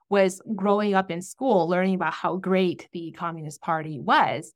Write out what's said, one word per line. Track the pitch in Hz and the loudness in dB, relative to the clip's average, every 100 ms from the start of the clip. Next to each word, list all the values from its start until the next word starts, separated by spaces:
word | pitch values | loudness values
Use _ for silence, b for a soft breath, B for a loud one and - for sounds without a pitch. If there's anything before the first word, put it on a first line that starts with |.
| _ | _
was | 202 190 190 - 202 | 4 4 0 -8 -2
growing | 202 202 208 | 2 2 4
up | 190 190 | 2 0
in | 170 | -6
school, | 180 - 262 196 165 | -10 -4 2 2 4
learning | 180 190 185 | 2 2 0
about | 165 | -2
how | - 165 175 | -2 -4 -4
great | 185 185 185 151 - | 0 2 2 -2 -10
the | 175 165 | -12 -12
Communist | - 170 165 156 - | -8 -8 -8 -12 -10
Party | - 160 156 147 | -4 -4 -4 -8
was. | 170 294 190 127 - | 2 2 2 -2 -8